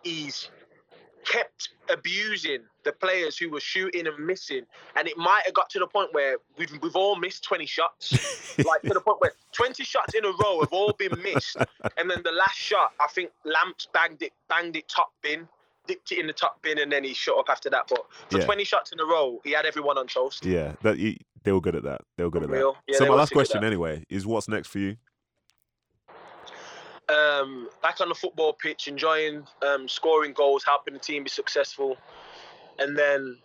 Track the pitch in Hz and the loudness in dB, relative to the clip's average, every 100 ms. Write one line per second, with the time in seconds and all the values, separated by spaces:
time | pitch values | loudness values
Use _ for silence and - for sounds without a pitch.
0 | 170 165 147 - - - _ _ _ - | -6 -6 -8 -10 -12 -18 _ _ _ -20
1 | - _ - 233 - _ - _ - 170 | -20 _ -2 -2 -2 _ -16 _ -2 -2
2 | 170 190 214 208 160 131 110 _ 147 - | 0 -2 -2 -2 -2 -4 -6 _ -4 -2
3 | 185 185 160 - 170 147 - - 190 175 | 0 0 0 -2 -6 -6 -4 -4 -2 -2
4 | 165 147 156 185 - 135 120 - - - | -4 -6 -4 -6 -4 -8 -8 -20 -6 -2
5 | 160 156 170 202 185 185 175 196 180 202 | -2 0 4 4 4 2 2 0 0 0
6 | 190 147 139 127 _ - 165 147 160 175 | 2 2 2 0 _ -8 -8 -6 -4 2
7 | 196 190 180 - - 180 151 - 165 _ | 2 2 -2 -6 -4 -4 -2 -2 -2 _
8 | - - 571 508 - - 156 160 - 180 | -2 -2 -2 -10 -8 0 2 2 2 2
9 | - 208 170 - _ - 247 262 262 262 | 2 4 2 0 _ -2 0 0 -4 -2
10 | - 220 208 180 208 175 147 180 208 208 | 0 0 0 2 2 2 2 2 0 0
11 | 196 170 196 147 - - - _ - - | -2 -4 -2 -4 -4 -2 -2 _ -6 -4
12 | 170 175 175 165 190 - - 202 143 _ | -2 -2 -2 2 2 2 0 2 2 _
13 | 147 - 175 _ 151 160 180 170 - 180 | -2 0 -6 _ -2 0 0 -4 -4 0
14 | 170 156 151 _ _ 165 170 156 - - | 0 -2 -12 _ _ -2 -2 -8 -4 0
15 | 175 _ 147 156 165 _ _ _ - 185 | 0 _ -6 -6 -8 _ _ _ -8 -8
16 | - 180 156 - 165 - 156 151 143 143 | -4 -4 -4 -2 -2 -2 -4 -2 0 0
17 | 135 123 - 135 135 135 139 135 - 123 | -2 -4 0 2 2 0 2 0 2 -2
18 | - - - - 90 202 202 180 - 165 | -2 -18 -2 0 2 0 2 0 -2 -6
19 | 156 165 139 117 143 147 156 151 143 135 | 0 2 2 -2 -2 0 0 -2 0 0
20 | 127 - 131 - 92 87 76 76 107 80 | -2 -2 -2 -2 -2 0 -2 0 0 2
21 | 107 - _ - - 95 90 82 64 65 | -2 -4 _ -6 2 2 2 -2 -4 -8
22 | - - 85 82 76 131 135 135 - 135 | -10 -4 -2 -2 -2 2 0 0 -2 2
23 | 139 131 151 147 135 107 110 98 82 78 | 6 6 6 4 2 2 0 0 -2 -4
24 | 78 98 98 113 104 107 - 101 98 107 | -6 -6 -2 -2 0 -4 -4 -4 -4 -6
25 | _ _ _ _ _ _ _ _ _ _ | _ _ _ _ _ _ _ _ _ _
26 | _ - - - - - - - - - | _ -20 -20 -20 -20 -18 -18 -18 -18 -12
27 | - 151 151 143 135 131 117 - 160 175 | 0 4 4 4 0 -4 -12 -2 -2 0
28 | 180 165 185 - 156 151 156 - - 139 | -2 -2 -4 0 0 2 -6 -6 -8 -2
29 | 156 156 156 147 143 _ 139 139 131 - | 2 2 0 -4 -14 _ 0 0 -2 -2
30 | 165 156 151 135 143 139 - 143 - 139 | 4 4 2 2 4 4 4 0 0 -10
31 | - 147 135 - - 147 139 - 139 131 | -8 -6 -6 -6 -2 0 -2 -2 -4 -4
32 | - - - - - - - - 143 147 | -10 -20 -20 -20 -20 -20 -20 -6 -4 2
33 | 143 139 135 120 | 2 2 -2 -12